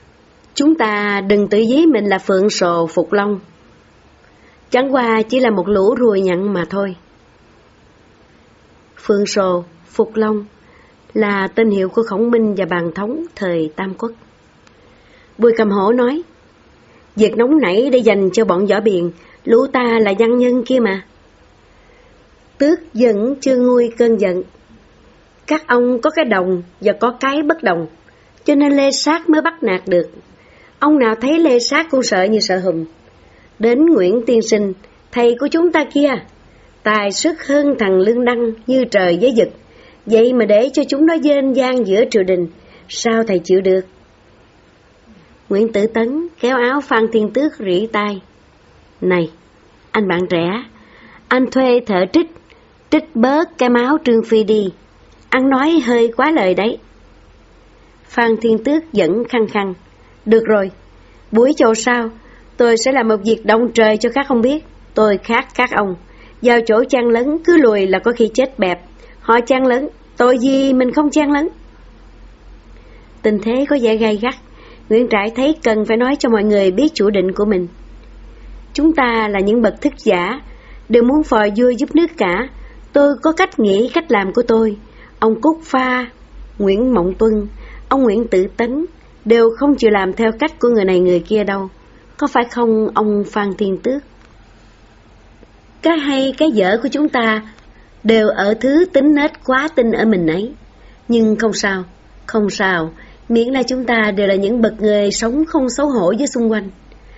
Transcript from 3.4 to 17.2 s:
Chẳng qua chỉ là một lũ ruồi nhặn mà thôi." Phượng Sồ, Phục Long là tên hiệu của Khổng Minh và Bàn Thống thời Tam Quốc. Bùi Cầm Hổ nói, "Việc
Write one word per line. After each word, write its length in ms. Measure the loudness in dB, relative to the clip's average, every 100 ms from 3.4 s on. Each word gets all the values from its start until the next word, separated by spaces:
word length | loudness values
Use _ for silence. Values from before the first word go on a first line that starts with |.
| -10 _ _ _ _ _ _ _ _ _ _ _ -4
Chẳng 240 | -2 0
qua 280 | 0 0 0 0
chỉ 100 | 0
là 100 | 0
một 180 | 0 0
lũ 280 | 0 2 2
ruồi 260 | 2 2
nhặn 320 | 0 -2 -2
mà 120 | -4 -4
thôi." 260 | -4 -6 -8 _ _ _ _ _ _ _ _ _ _ _ _ _ _ _ _ _ _ _ -10
Phượng 280 | -2 -2 0
Sồ, 380 | -2 0 -2 -6 -18 _
Phục 280 | -4 -4 -2
Long 300 | -2 -2 -6 _ _ -20 _ _ _
là 340 | -4 -2 -2 -4 -2
tên 140 | 0
hiệu 200 | 0 -2
của 140 | -2
Khổng 280 | -2 -2 0
Minh 240 | 0 0 -2
và 80 | -4
Bàn 260 | -4 -4 -6
Thống 280 | -8 -8 -10 -8
thời 340 | -4 -4 -4 -6
Tam 180 | -10
Quốc. 180 | -8 -10 -12 _ _ _ _ _ _ _ _ _ _ _ 0
Bùi 140 | 2 2
Cầm 120 | 0
Hổ 220 | 0 0
nói, 300 | 2 0 -2 -8 _ _ _ _ _ _ _ _
"Việc 220 | 0